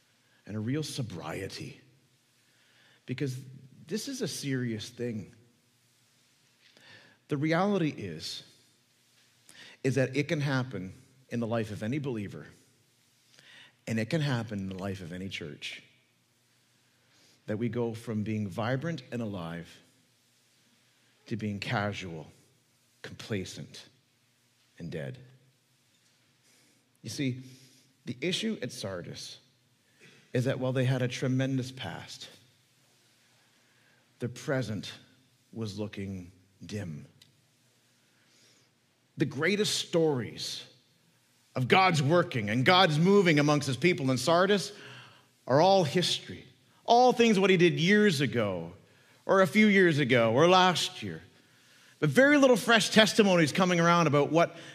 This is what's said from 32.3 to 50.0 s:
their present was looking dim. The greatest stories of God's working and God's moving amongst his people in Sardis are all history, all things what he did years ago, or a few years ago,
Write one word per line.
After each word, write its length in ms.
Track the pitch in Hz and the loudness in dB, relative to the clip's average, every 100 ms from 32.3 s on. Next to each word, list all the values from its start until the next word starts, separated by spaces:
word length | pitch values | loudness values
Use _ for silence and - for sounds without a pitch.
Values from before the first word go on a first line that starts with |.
| - _ _ _ _ _ _ _ _ _ _ _ _ _ _ _ _ _ - | -20 _ _ _ _ _ _ _ _ _ _ _ _ _ _ _ _ _ -10
their 120 | 120 | -10
present 600 | 123 - 135 104 104 - - _ _ _ _ _ | -8 -6 -4 -4 -8 -10 -14 _ _ _ _ _
was 240 | - 110 98 | -10 -10 -8
looking 540 | 104 101 98 95 90 - _ _ 87 | -10 -8 -10 -10 -12 -20 _ _ -12
dim. 400 | 107 90 73 69 _ _ _ _ _ _ _ _ _ _ _ _ _ _ _ _ _ _ _ _ - | -10 -10 -12 -16 _ _ _ _ _ _ _ _ _ _ _ _ _ _ _ _ _ _ _ _ -4
The 80 | 147 | -4
greatest 500 | 123 160 202 214 - | -2 0 0 0 -4
stories 880 | - 170 160 131 92 78 - - - _ _ _ _ _ _ _ _ 131 | -2 0 2 0 -4 -10 -12 -12 -16 _ _ _ _ _ _ _ _ -4
of 140 | 123 | 2
God's 340 | 185 190 160 | 4 4 2
working 460 | 127 175 170 123 101 | 2 2 2 -2 -2
and 160 | 117 131 | 0 4
God's 340 | 180 190 147 | 6 6 4
moving 400 | 175 202 175 147 | 4 4 6 4
amongst 260 | 147 147 139 | 4 2 0
his 120 | 127 | -2
people 340 | 180 175 131 | 0 0 0
in 60 | 127 | -2
Sardis 560 | 131 170 190 202 - - - - - - _ _ - | 2 2 4 0 -2 -12 -20 -20 -20 -20 _ _ 0
are 140 | 135 | 4
all 240 | 185 196 151 | 4 4 2
history, 580 | 180 165 - - 92 - _ _ _ | 0 -2 -4 -8 -16 -18 _ _ _
all 300 | - 240 254 | 2 6 6
things 260 | 240 233 190 | 6 4 6
what 100 | 190 | 6
he 60 | 190 | 6
did 240 | 175 143 | 6 4
years 400 | 170 208 208 139 | 4 6 4 2
ago, 540 | 135 117 104 90 82 92 _ _ _ _ - | 0 0 -2 -2 -8 -14 _ _ _ _ 2
or 160 | 190 | 4
a 60 | 180 | 4
few 200 | 202 214 | 6 6
years 320 | 196 180 | 6 6
ago, 340 | 147 | 4